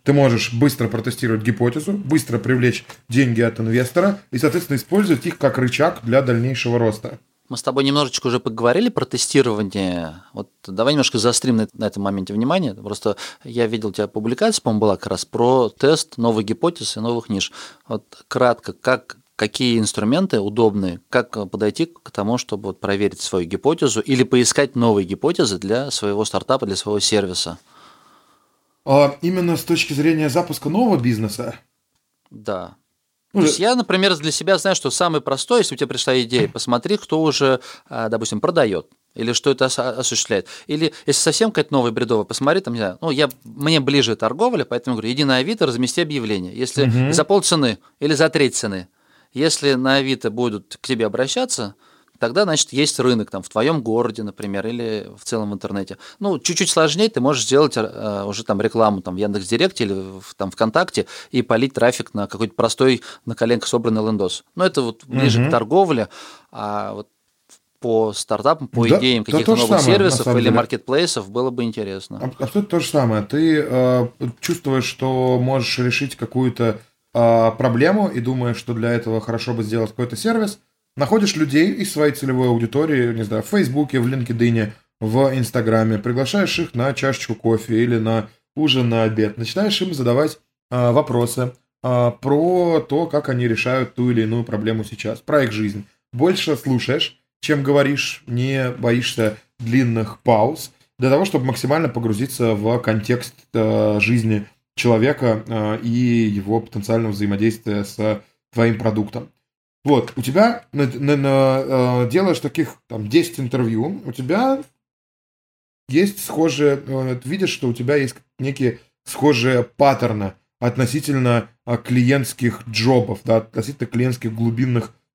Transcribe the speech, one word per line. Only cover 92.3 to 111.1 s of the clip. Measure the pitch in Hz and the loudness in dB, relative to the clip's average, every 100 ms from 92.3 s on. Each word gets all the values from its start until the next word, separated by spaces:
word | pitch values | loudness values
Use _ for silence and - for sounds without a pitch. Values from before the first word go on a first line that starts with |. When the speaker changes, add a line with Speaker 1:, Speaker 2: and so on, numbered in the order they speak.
| 143 170 180 170 160 | 2 2 2 2 0
Speaker 1:
то, | 156 143 165 | 0 -2 0
как | 147 143 | -2 -2
они | 123 120 | 0 0
решают | 110 127 131 127 | 0 0 0 -2
ту | - 123 | -2 0
или | 117 | 2
иную | 110 117 | 2 0
проблему | 117 104 107 110 | -2 -2 -2 -2
сейчас, | 104 107 107 - | -4 -8 -8 -8
про | - 147 | 0 0
их | 117 | 2
жизнь. | 104 107 104 101 _ _ | 0 -4 -4 -12 _ _
Больше | 120 170 190 - 143 | 0 2 2 0 -2
слушаешь, | 135 123 - 147 - - _ _ | 0 0 0 -2 -4 -6 _ _
чем | - 151 | -2 0
говоришь, | 135 143 139 143 - - - | 4 4 4 0 -4 -8 -6
не | 120 131 135 127 | -2 0 0 -2
боишься | - 117 120 - - 110 107 _ - | -2 0 0 0 0 -2 -2 _ -10
длинных | 113 127 123 113 110 - | 0 2 2 0 -4 -4
пауз, | - 110 120 160 - _ _ - | 0 2 2 -2 -10 _ _ -2
для | 127 | 2
того, | 139 | 4
чтобы | 196 156 127 | 2 0 -2
максимально | 120 131 156 156 | -2 0 0 0
погрузиться | 120 117 104 131 - 117 | -2 -2 -2 -4 -2 0
в | 104 110 120 | 0 0 0
контекст, | 113 110 104 123 - - _ | 0 -2 0 -2 -4 -16 _
э, | 113 110 107 107 104 | -2 0 2 2 2
жизни | 110 120 110 107 104 _ _ | 2 0 2 -2 -4 _ _
человека, | - 120 113 131 147 123 110 110 | -2 2 4 2 2 0 0 -2
э, | 113 107 113 | -4 -2 -4
и | 117 | -2
его | 120 123 117 110 101 98 110 | 0 2 4 2 0 -2 -2
потенциального | 113 107 101 113 110 | -2 -6 -2 0 0
взаимодействия | 101 104 101 113 110 110 101 | -2 -2 0 0 0 -4 -4
с | 101 - 107 104 - _ _ | -4 -2 -2 -2 -6 _ _
твоим | 117 117 107 | 0 2 2
продуктом. | 110 107 104 120 - _ _ _ _ _ | 0 -2 -4 -8 -14 _ _ _ _ _
Вот, | 143 131 - - | 2 2 2 -6
у | |
тебя | 127 160 226 233 - | -2 4 4 2 -6
на, | 143 135 | -2 -2
на, | 120 139 | 0 0